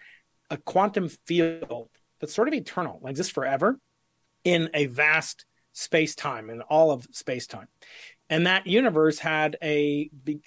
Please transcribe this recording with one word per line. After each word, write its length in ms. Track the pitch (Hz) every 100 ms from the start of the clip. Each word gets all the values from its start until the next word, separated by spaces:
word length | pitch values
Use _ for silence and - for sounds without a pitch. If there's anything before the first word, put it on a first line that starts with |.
| - - _ _ -
a 80 | 151
quantum 520 | - 185 202 202 175 - -
field 640 | 170 165 165 160 117 113 _ _ -
that's 120 | 151
sort 140 | - 247
of 60 |
eternal, 460 | 302 - - 156 87
like, 100 | 131
exists 220 | 139 185
forever 460 | - 131 135 196 269 _ _ _ _ _ _ 180
in 240 | 170 160
a 120 | 156 143
vast 600 | 123 151 156 - - - _ _
space-time, 760 | - - 165 156 - 147 120 110
in 120 | 117
all 300 | - 156 160
of 140 | 131 120
space-time. 560 | - - 127 - 104 - _ - - - _ -
And 180 | 160 170
that 180 | 190 190
universe 520 | 202 262 156 156 151
had 380 | 160 156 156 151
a 480 | 160 151 147 147 156 143
big 180 | 131 147